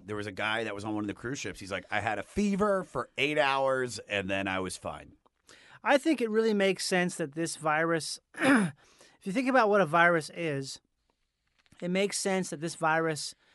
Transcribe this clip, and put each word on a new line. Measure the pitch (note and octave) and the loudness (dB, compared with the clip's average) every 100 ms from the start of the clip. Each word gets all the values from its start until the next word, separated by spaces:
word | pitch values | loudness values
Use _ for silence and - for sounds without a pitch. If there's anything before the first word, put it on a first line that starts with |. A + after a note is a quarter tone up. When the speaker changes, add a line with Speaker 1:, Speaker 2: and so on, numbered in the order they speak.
| F#2+ | -8
Speaker 1:
there | |
was | G#2 G#2 | -8 -8
a | |
guy | F#2+ G#2 A2+ | -6 -2 -2
that | A2 G2+ | -4 -6
was | |
on | A2 | -6
one | G#2+ | -4
of | G#2 | -4
the | |
cruise | F#2 A#2 C#3 | -6 -8 -8
ships. | G#2 E2+ | -8 -10
He's | F#2+ | -8
like, | F#2+ - | -8 -4
"I | G#2 | -2
had | G#2+ G#2 | -2 -4
a | |
fever | - - G#3 G3 G#3+ F#3+ | -6 -2 0 2 2 0
for | - C3 - - | -2 -6 -6 -2
eight | C#3+ D3+ | 0 2
hours, | C#3 C3+ C3+ C3 B2+ G#2+ - | 2 2 2 2 -2 -6 -4
and | G2+ F#2+ | -2 0
then | G2 G2 | -2 0
I | F#2+ | -2
was | F#2 - | -4 -6
fine." | F2 D2 C#2 - _ _ _ - - - A3 | -10 -10 -16 -20 _ _ _ -20 -20 -6 2
Speaker 2:
I | C#4 | 2
think | D#4+ C4+ | 4 0
it | A3+ | 0
really | G#3+ A3+ | 2 2
makes | G#3 G3 F#3 - | 4 2 0 0
sense | F#3 F3+ - | 0 0 -2
that | D#3 | -6
this | D#3 E3 - | -4 -4 -2
virus, | D#3 D3+ E3 E3 D3 - _ | 0 2 2 0 -2 -10 _
<clears throat> | - | 0
if | C4+ C4 F3 - _ _ - _ | 4 4 4 -4 _ _ -20 _
you | G3 | -6
think | G3 B3+ | -2 2
about | B3+ G#3+ | 4 6
what | G#3 | 4
a | D#3+ | 4
virus | E3+ F3 E3+ D3 | 6 6 4 -2
is, | F3 E3 C#3 C3+ - _ _ _ _ _ _ _ _ _ - | -6 -4 -4 -6 -12 _ _ _ _ _ _ _ _ _ -8
it | F3 | -2
makes | F#3 G3+ - | 0 0 0
sense | G3 F#3+ F#3 | 0 0 -2
that | D3+ | -6
this | E3 | -8
virus | - D#3+ D#3+ E3 D3 - - _ | -2 2 2 0 -2 -8 -12 _